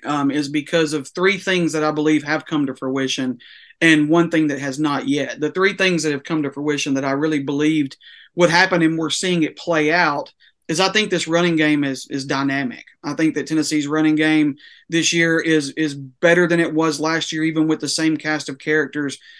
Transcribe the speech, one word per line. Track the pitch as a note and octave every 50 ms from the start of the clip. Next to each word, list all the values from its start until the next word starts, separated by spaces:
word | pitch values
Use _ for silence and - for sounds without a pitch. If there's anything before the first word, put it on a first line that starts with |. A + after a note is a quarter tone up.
| -
um, | B2+ D3 C#3+ C#3 C#3
is | C3 D3+ D3 C#3
because | D3 D3+ C#3 - E3+ E3+ D#3+ D3
of | D3+ D3 C3 -
three | - F3+ F3+ F#3+ G3+ F#3
things | - F3+ F#3 F3+ E3+ D#3
that | D3 D#3 D3+
I | D3+
believe | D3+ D3+ D3 D#3 D#3 D3
have | D3 D3 D#3 D3+ -
come | - E3 D3 C#3+
to | C3 B2+
fruition | - C3+ C3 C3 C#3 C3 C3 - - C3 B2+ A#2+ - - - - - - - - -
and | E3 E3 D#3+ D3+ D3+ D3
one | D#3+ E3+ E3+ E3+
thing | E3 D#3+ D#3 D3
that | C3+ C3
has | C#3+ C#3 C3 D3
not | D3+ D3 C#3+ C#3 - C3+
yet. | C#3+ D3 C3 B2 A#2 C#3+
The | D3+ D3+
three | - F#3 F#3 G3+ G3
things | F#3+ F#3+ F#3 F3 E3+
that | D3+ D#3
have | C#3+ C3+ -
come | - E3+ D#3+ C#3+
to | C#3
fruition | - C#3+ D3 D3+ D3 C#3 - D3 C3+
that | C3+ C#3
I | C3+
really | C#3 C#3 D3+ D#3 D#3 C#3+
believed | C#3 C#3 C#3+ C#3+ D3+ D#3 D#3+ D3+ C#3+ C3+ - - - - - - - _ -
would | F3 F3 E3+
happen | E3 F3 F#3 F#3 F#3 E3+
and | D#3+ D#3+ D#3+
we're | D#3+ D#3+ D3+
seeing | - - - F#3 F3+ E3+
it | D3+ C#3+ - -
play | - F3 E3 D#3 D3+ D3+
out | E3 F3+ E3+ D3+ C#3+ D3 C3 - - _ _ _ _ _ _ -
is | E3 D#3+
I | F#3 F#3
think | F3+ G#3+ G#3+ F3
this | F#3 E3+ -
running | D#3+ D#3+ E3+ F3 F3 E3
game | D#3 D3+ D3+ D3+ D3
is, | C#3+ C#3 C3 B2+ - -
is | - C#3 C3
dynamic. | C#3 C#3 C3+ C#3 C#3 C3+ C#3 C#3 A#2+ A2+ - - - _ _
I | - D3 C#3+
think | D#3+ D#3+ D#3 C#3+
that | D3+ - -
Tennessee's | D#3+ D#3 D3 - D#3 D3+ C#3+ C#3+
running | D3+ D#3 D#3 D#3 D#3
game | D3+ D#3 D#3 D#3 D#3 D3+ D3 C#3 - - - - - _ -
this | E3 E3 D#3 -
year | E3+ E3+ E3+ E3 E3 E3
is, | - E3 D#3+ D#3 C#3+ C#3
is | C3 D#3 D#3 D3+ C#3
better | C#3+ C3+ C3 - - - E3+ E3+ F3+ F3+
than | E3 E3+ E3+
it | E3 D#3+
was | D#3+ D#3 D#3+ D#3+ D3+ C#3+
last | D3 D#3+ E3 D#3+ D3+ -
year, | D#3+ D#3
even | D#3 D#3+ D#3 D#3+ D#3
with | D#3 D#3 D3+
the | D3+ C3+
same | - - D#3+ D#3+ D#3
cast | D3 - D#3 D3+ C#3 - -
of | C3+ -
characters, | - D#3 D3+ D#3 C#3+ C3 - D3+ D3 C#3 C3+ - - - -